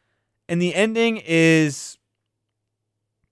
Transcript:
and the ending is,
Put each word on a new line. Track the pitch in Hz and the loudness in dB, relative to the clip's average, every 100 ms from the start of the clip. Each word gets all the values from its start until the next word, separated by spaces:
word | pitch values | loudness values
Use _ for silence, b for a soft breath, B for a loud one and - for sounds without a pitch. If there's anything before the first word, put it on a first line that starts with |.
| _ _ _ _ - | _ _ _ _ -6
and | 175 | -2
the | 180 | -2
ending | 160 220 226 233 220 | 0 -2 0 -2 -2
is, | 151 165 165 160 151 135 - - _ _ _ _ _ _ _ _ _ _ _ _ _ | -2 2 4 4 2 -4 -14 -20 _ _ _ _ _ _ _ _ _ _ _ _ _